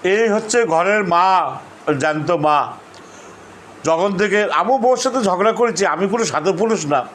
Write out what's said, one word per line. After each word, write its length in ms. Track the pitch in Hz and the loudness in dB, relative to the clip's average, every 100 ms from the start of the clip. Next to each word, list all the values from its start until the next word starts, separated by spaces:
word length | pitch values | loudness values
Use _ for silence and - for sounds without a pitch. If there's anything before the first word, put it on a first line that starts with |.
এই 260 | 180 202 226 | 0 0 2
হচ্ছে 360 | 180 156 247 233 | 0 0 0 2
ঘরের 380 | 165 180 214 | 2 2 0
মা, 540 | 190 170 185 185 147 131 - - - 143 | 2 2 4 2 0 -6 -16 -12 -4 -2
জ্যান্ত 320 | 156 151 151 | 0 -2 -2
মা। 420 | 175 151 147 123 - - - - - - - - - - - | 0 2 2 0 -8 -20 -20 -20 -20 -20 -20 -20 -20 -20 -8
যখন 340 | 151 165 196 185 | -2 0 0 0
থেকে 340 | 208 202 208 | 0 0 0
আমি 260 | 147 196 262 | 0 0 0
বউর 200 | 240 247 | 2 0
সাথে 240 | 262 254 | 0 -2
ঝগড়া 300 | 208 180 208 | -2 2 0
করেছি, 340 | 202 240 175 190 | 2 -2 0 -2
আমি 220 | 156 196 | 0 -2
কোনো 180 | 226 208 | -2 -2
সাধু 280 | 151 160 | -2 -2
পুরুষ 320 | 170 226 214 156 | -2 -2 -2 0
না 200 | 143 120 | -2 -2